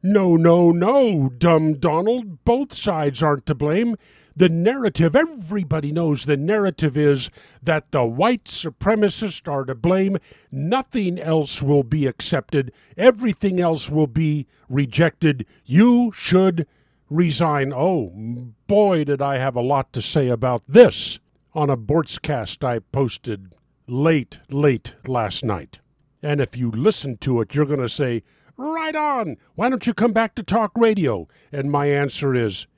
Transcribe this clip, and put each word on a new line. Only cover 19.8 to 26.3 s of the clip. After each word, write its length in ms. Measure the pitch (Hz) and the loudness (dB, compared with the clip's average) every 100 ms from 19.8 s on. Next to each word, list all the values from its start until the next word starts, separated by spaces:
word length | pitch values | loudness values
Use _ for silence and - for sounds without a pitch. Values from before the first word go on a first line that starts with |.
| 123 | -2
to 80 | 123 | -6
say 280 | - 156 123 | -2 0 0
about 340 | 117 127 120 - | 0 -2 -4 4
this 540 | 165 226 - - - _ _ _ | 4 4 2 -10 -12 _ _ _
on 160 | 160 147 | -4 -2
a 60 | 127 | -2
Bortzcast 880 | 107 160 156 - - 135 107 - | -2 -2 -2 -8 -6 -6 -6 -6
I 160 | 135 117 | -4 -4
posted 720 | _ - 127 - - 104 95 _ _ _ - | _ -4 -4 -6 -10 -10 -12 _ _ _ -10
late, 540 | 123 156 156 120 - _ | -2 0 0 -4 -18 _
late 440 | 139 147 120 - - - | 0 0 0 -6 -14 -6
last 380 | 127 104 - | -4 -4 -4
night. 360 | 117 92 87 - _ _ _ _ | -4 -6 -8 -20 _ _ _ _
And 160 | 151 | -4